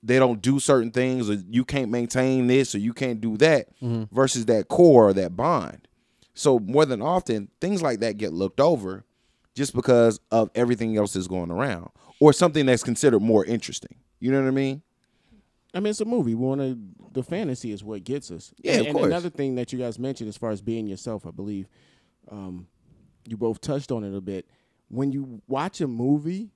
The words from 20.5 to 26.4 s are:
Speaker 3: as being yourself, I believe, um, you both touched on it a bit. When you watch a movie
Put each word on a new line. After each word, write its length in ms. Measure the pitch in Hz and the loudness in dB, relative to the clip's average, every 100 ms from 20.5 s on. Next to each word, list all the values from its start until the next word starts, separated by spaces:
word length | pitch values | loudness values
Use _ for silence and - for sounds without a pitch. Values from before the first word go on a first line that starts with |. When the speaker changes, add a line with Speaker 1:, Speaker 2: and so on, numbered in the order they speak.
Speaker 3:
as 100 | 104 | -6
being 260 | 101 113 107 | -6 -6 -6
yourself, 400 | 95 - 107 82 | -10 -10 -10 -12
I 40 | |
believe, 360 | 82 101 98 95 _ _ _ _ _ - | -12 -8 -8 -10 _ _ _ _ _ -20
um, 360 | 104 95 90 90 _ _ _ _ _ - | -16 -14 -14 -18 _ _ _ _ _ -14
you 100 | 110 | -6
both 220 | 113 107 | -4 -4
touched 300 | - 143 139 | -6 -8 -6
on 120 | 117 | -8
it 120 | 101 98 | -6 -10
a 60 | |
bit. 260 | 95 95 - _ _ _ _ | -8 -10 -12 _ _ _ _
When 240 | 117 139 | -4 -4
you 300 | 139 135 113 _ | -4 -8 -14 _
watch 340 | 131 175 - | -4 -4 -4
a 60 | 151 | -6
movie 640 | 117 127 147 151 190 | -2 0 0 -2 -8